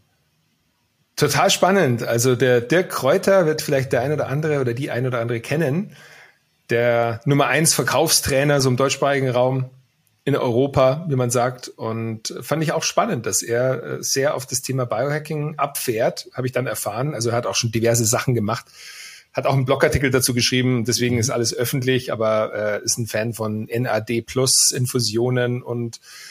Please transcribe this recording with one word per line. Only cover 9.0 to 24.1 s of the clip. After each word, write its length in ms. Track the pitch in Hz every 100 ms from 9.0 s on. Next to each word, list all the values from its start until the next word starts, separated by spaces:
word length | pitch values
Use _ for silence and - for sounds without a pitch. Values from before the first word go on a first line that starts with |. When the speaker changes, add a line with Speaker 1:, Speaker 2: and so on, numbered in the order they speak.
| 143 139 131
Speaker 1:
Raum 380 | 123 127 135 131 - _ _ _ _
in 120 | - 139
Europa, 680 | 131 117 139 139 131 147 175
wie 80 | 127
man 140 | 123
sagt. 380 | 123 123 127 -
Und 640 | - 113 113 113 110 - -
fand 220 | 127 151
ich 100 | 156
auch 100 | 156
spannend, 440 | - - 220 147 104
dass 160 | 95
er, 400 | - 117 131 131
äh, 200 | - 65
sehr 320 | 135 135 143
auf 120 | 135 -
das 160 | 127
Thema 240 | - 131 120
Biohacking 720 | 107 143 151 151 156 151 156
abfährt, 680 | 143 - - 110 143 - -
habe 120 | - 127
ich 60 |
dann 140 | 131 127
erfahren. 480 | 107 110 107 147
Also 160 | 143 117
er 60 | 117
hat 100 | 107
auch 100 | 98
schon 160 | 117
diverse 320 | 113 113 120
Sachen 300 | 110 113 -
gemacht, 320 | 120 101 117 - - - - - - _
hat 140 | - 135
auch 80 |
einen 100 | 135 131
Blogartikel 440 | 139 156 139 139
dazu 240 | 127 131
geschrieben, 500 | 120 113 127 127 123
deswegen 300 | 110 117 123 123
Speaker 2:
Mhm. 40 |
Speaker 1:
ist 100 | 120
alles 240 | 120 117
öffentlich, 580 | - 123 143 127 127 -
aber, 400 | 110 110 110 107 107 104 104
äh, 40 |
ist 140 | - -
ein 80 | 113
Fan 280 | 110 117
von 340 | 110 107 107 110
N 180 | 117 123
A 140 | 110
D 200 | 110